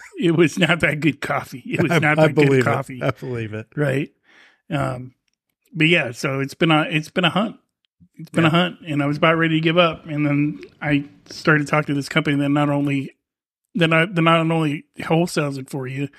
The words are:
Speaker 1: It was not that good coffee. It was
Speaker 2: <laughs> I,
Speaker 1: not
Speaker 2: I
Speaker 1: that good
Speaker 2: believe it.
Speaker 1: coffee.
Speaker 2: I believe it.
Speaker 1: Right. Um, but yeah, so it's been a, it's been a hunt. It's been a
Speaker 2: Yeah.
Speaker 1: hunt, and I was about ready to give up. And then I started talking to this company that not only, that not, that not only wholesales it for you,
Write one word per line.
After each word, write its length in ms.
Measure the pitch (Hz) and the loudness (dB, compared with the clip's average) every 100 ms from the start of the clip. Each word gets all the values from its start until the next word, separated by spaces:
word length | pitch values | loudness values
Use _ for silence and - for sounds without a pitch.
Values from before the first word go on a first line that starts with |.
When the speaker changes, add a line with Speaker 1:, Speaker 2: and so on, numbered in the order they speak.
| - 403 | -16 -4
Speaker 1:
It 200 | 180 160 | 0 2
was 200 | 165 - | 2 2
not 220 | 175 170 | 0 0
that 200 | 165 151 | -2 -2
good 200 | 156 - | -2 -2
coffee. 420 | - 139 - 131 - | -4 -6 -8 -14 -6
It 160 | 151 | -2
was 80 | 165 | 0
Speaker 2:
<laughs> 20 | |
I, 60 | 165 | 2
Speaker 1:
not 220 | 151 156 | 2 4
Speaker 2:
I 80 | 156 | 2
Speaker 1:
that 60 | 151 | 4
good 100 | 143 | 4
Speaker 2:
believe 140 | 135 | 4
it. 40 | 123 | 2
Speaker 1:
coffee. 320 | 135 135 131 | -2 -6 -6
Speaker 2:
I 80 | 143 | -6
believe 420 | 120 139 120 110 | -6 -6 -8 -6
it. 140 | 107 110 | -8 -10
Speaker 1:
Right. 380 | - 147 131 165 _ _ _ _ _ - | -4 -2 -2 -4 _ _ _ _ _ -8
Um, 440 | 151 135 127 127 _ _ _ _ _ _ | -4 -4 -6 -12 _ _ _ _ _ _
but 140 | 190 156 | 0 2
yeah, 240 | 170 135 | 2 0
so 260 | 120 151 135 | -4 -4 -4
it's 160 | 139 | -4
been 160 | - 170 | 0 4
a, 120 | 156 | 4
it's 280 | 156 156 156 | 2 -2 -4
been 140 | - | -2
a 60 | 175 | 0
hunt. 260 | 180 214 - _ _ _ _ _ - | 0 -4 -6 _ _ _ _ _ -20
It's 140 | 160 | -8
been 140 | 147 | 0
a 20 | 160 | 2
Speaker 2:
Yeah. 40 | |
Speaker 1:
hunt, 240 | 170 180 147 - | 2 0 -4 -6
and 160 | 143 | -2
I 40 | 143 | -2
was 100 | 147 | 2
about 200 | 160 165 | 2 2
ready 160 | 165 160 | 2 2
to 40 | |
give 160 | 160 165 | 2 2
up. 300 | 170 156 - | 2 0 -8
And 180 | 147 | -2
then 360 | 147 143 147 151 - - | 0 2 0 -4 -14 -10
I 260 | 151 143 143 _ - | -2 -2 -2 _ -20
started 400 | - - 151 143 | -4 2 2 2
talking 200 | 151 151 | -2 0
to 60 | |
this 140 | 143 135 | -4 -4
company 280 | 165 156 143 | -2 0 0
that 120 | 143 | 0
not 200 | 143 147 | 0 0
only, 420 | 143 143 139 135 - _ _ _ _ _ | 0 -2 -4 -6 -12 _ _ _ _ _
that 140 | - 165 | 0 2
not, 240 | 165 170 | 2 2
that 80 | 175 | 2
not 160 | 165 165 | 4 4
only 460 | 165 165 156 143 - - | 2 0 0 -4 -8 -10
wholesales 580 | - 165 175 - 143 139 | 0 0 0 -2 -4 -4
it 100 | 135 | -8
for 200 | 139 127 | -8 -8
you, 180 | 131 139 | -6 -8